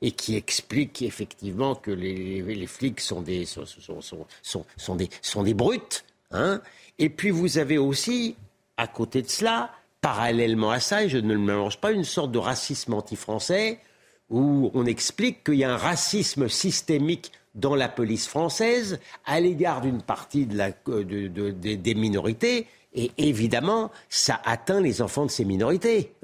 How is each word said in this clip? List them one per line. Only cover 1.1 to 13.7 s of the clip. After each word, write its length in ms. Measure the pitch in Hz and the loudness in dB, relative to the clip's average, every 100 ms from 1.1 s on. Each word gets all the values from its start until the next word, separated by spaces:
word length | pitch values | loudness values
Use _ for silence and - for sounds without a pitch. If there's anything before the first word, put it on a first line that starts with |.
| - 101 - 101 95 135 | -4 -10 -8 -8 -2 -2
que 160 | 123 - | -2 -4
les, 500 | 92 95 95 92 95 | -4 -4 -6 -6 -6
les, 140 | 92 | -6
les 120 | 104 87 | -6 -8
flics 340 | - 131 110 | -4 -4 -4
sont 200 | - 90 | -6 -6
des, 240 | 85 90 | -4 -4
sont, 220 | 85 80 71 | -6 -10 -14
sont, 340 | - - 82 | -16 -16 -14
sont, 260 | - 80 78 - | -14 -16 -16 -16
sont, 220 | - 90 - - | -10 -10 -10 -12
sont 180 | - 92 | -6 -4
des, 140 | 90 - | -4 -6
sont 220 | - 107 | -6 0
des 100 | 101 | 0
brutes, 540 | 104 139 254 - - - _ _ | 2 2 0 -6 -10 -10 _ _
hein. 320 | 92 165 202 - - - - | -2 0 -2 -8 -20 -20 -2
Et 120 | 151 | -2
puis 180 | 151 202 | 0 0
vous 300 | 165 175 143 | 2 2 2
avez 180 | 139 151 | 2 2
aussi, 600 | 139 139 - 247 226 - - _ _ - | 2 0 0 -2 -2 -6 -20 _ _ -6
à 80 | 117 | -4
côté 340 | - 113 131 | -2 -2 -2
de 80 | 113 | -2
cela, 420 | - 220 226 240 - _ _ | 0 0 0 -4 -10 _ _
parallèlement 680 | 147 107 120 117 113 113 110 | 0 2 2 4 2 4 2
à 100 | 120 | 2
ça, 240 | - 202 | 0 0
et 60 | 208 | 2
je 80 | 131 | 0
ne 160 | 107 | 2
le 40 | 107 | 2
mélange 400 | 101 104 101 - | 2 2 0 0
pas, 140 | 208 | 0
une 120 | 214 | 0
sorte 280 | 156 - 143 | 0 -2 0
de 60 | 113 | 0
racisme 560 | 98 127 - 139 - | 0 -2 -4 -6 -2
anti-français, 840 | 104 - 107 - 110 - 190 220 | -4 -4 -10 -4 -4 0 0 0